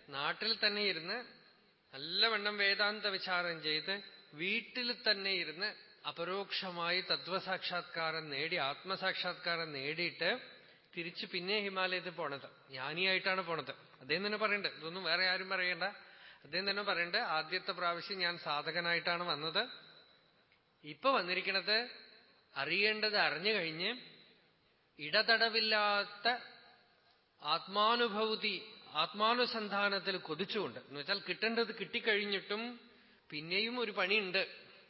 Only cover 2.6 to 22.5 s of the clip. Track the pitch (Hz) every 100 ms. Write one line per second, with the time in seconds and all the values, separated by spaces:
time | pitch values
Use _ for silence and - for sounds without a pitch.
2.6 | 196 196 208 214 208 190 185 180 175 165
3.6 | 156 151 151 202 - - - 147 185 220
4.6 | 220 254 240 233 220 202 196 190 156 156
5.6 | 208 - - - 147 156 170 196 196 -
6.6 | 190 175 170 180 175 151 147 185 185 180
7.6 | - 180 165 170 160 160 156 139 160 175
8.6 | 139 147 185 190 185 175 180 170 175 170
9.6 | 160 143 139 160 175 135 170 247 - -
10.6 | - - _ 175 170 - 214 185 180 214
11.6 | 202 190 180 185 180 170 151 139 123 -
12.6 | - 135 135 160 190 185 190 185 170 160
13.6 | 131 - - - 131 165 208 208 214 202
14.6 | 165 139 156 180 170 175 185 185 190 185
15.6 | 180 170 190 214 - - - - 139 170
16.6 | 196 196 202 170 170 202 220 156 156 185
17.6 | 190 175 175 170 - 190 175 170 160 147
18.6 | 147 165 170 170 170 170 175 147 156 175
19.6 | 254 - - - - _ _ _ _ _
20.6 | _ _ 147 151 262 254 175 185 180 190
21.6 | 180 220 240 - - - - _ _